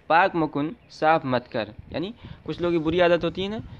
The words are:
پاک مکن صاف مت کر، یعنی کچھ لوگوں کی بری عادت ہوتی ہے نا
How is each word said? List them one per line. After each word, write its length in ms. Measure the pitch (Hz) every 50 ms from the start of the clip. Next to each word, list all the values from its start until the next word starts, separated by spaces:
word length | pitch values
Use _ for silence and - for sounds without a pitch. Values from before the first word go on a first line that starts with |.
| _
پاک 240 | - 156 170 190 - -
مکن 380 | 170 156 139 - 139 143 160 - - _ _
صاف 340 | - - 156 156 160 160 139
مت 280 | 131 127 120 - - -
کر، 160 | 117 104 104 107 - - -
یعنی 220 | - 135 170 208 240 - - - - - -
کچھ 200 | - 151 151 170
لوگوں 160 | 175 170 170
کی 60 | 151
بری 160 | 160 165 180
عادت 240 | 175 170 175 165 170
ہوتی 200 | 170 160 180 190
ہے 40 | 202
نا 100 | 214 240 - - -